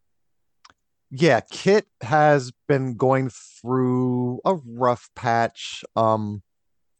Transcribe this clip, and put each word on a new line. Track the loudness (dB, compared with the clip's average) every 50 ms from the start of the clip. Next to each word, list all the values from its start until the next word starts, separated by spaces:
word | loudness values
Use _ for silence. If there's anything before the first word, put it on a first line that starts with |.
| _ _ _ _ _ _ _ _ _ _ _ _ _ -20 _ _ _ _ _ _ _ -10 -2
Yeah, | 2 4 4 4 4 0 -4
Kit | -10 -4 0 2 2 2 0 _ _ -14
has | -6 0 2 4 4 4 4 2 0 -4 -14 _ _ -2
been | -2 0 -2 -4 -2
going | 0 2 2 2 2 0 -4
through | -8 -14 -20 -20 -20 -14 -8 -4 -2 0 0 0 0 0 0 -2 -2 -2 -4 -4 -6 -4 -4
a | -4 -4
rough | -4 -6 -12 -6 -2 0 0 0 -2 -6 _ -14
patch. | -6 -2 -2 0 0 0 -2 -4 -10 -16 -16 -16 -16 -14 -6 -2
Um, | 0 2 2 0 0 -4 -6 -10 -12 -14 _ _ _ _ _ _ _ _ _ _